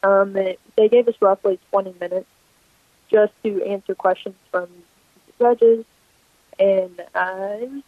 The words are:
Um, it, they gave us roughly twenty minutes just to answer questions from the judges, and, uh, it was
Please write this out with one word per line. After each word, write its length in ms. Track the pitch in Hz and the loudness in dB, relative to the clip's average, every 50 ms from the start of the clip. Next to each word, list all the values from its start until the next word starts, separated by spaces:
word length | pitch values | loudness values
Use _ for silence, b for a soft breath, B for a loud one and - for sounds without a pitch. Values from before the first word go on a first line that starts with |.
| - | 2
Um, 340 | 196 196 196 196 196 196 | 2 2 2 2 0 -2
it, 220 | 196 190 190 185 - _ _ _ | -4 -4 -4 -6 -10 _ _ _
they 100 | - 214 | 2 2
gave 200 | 220 233 240 247 | 4 4 4 2
us 80 | 233 220 _ | 2 -2 _
roughly 400 | - 196 196 - _ 202 190 180 _ _ | 2 2 2 2 _ -4 -4 -4 _ _
twenty 240 | - 196 196 190 180 175 | -2 -2 -2 -4 -12 -12
minutes 280 | 180 175 180 185 - _ _ _ _ _ _ _ _ _ _ _ _ _ _ _ _ _ | -10 -8 -8 -8 -8 _ _ _ _ _ _ _ _ _ _ _ _ _ _ _ _ _
just 220 | - 214 214 214 _ _ _ | 2 2 2 2 _ _ _
to 200 | 226 202 190 - | -6 -6 -4 -6
answer 320 | 196 202 196 _ - 190 | -6 -8 -8 _ -10 -10
questions 400 | _ - 190 185 - - 202 190 _ _ _ | _ -2 -4 -4 -2 -8 -16 -16 _ _ _
from 180 | - 185 180 175 180 175 _ _ _ _ _ _ _ _ _ | -6 -6 -6 -8 _ -20 _ _ _ _ _ _ _ _ _
the 180 | _ _ _ 240 | _ _ _ 2
judges, 400 | 240 240 233 233 226 226 226 226 _ _ _ _ _ _ _ _ _ _ _ _ _ - _ | 2 2 4 4 4 4 4 0 _ _ _ _ _ _ _ _ _ _ _ _ _ -4 _
and, 420 | 190 196 196 190 185 180 180 175 175 - _ | 0 2 2 0 -2 -4 -10 -18 -20 -10 _
uh, 420 | 185 180 185 185 190 196 196 208 214 | -6 -6 -6 -6 -8 -8 -8 -8 -10
it 120 | 240 254 | -12 -12
was 120 | 277 277 277 | -12 -16 -18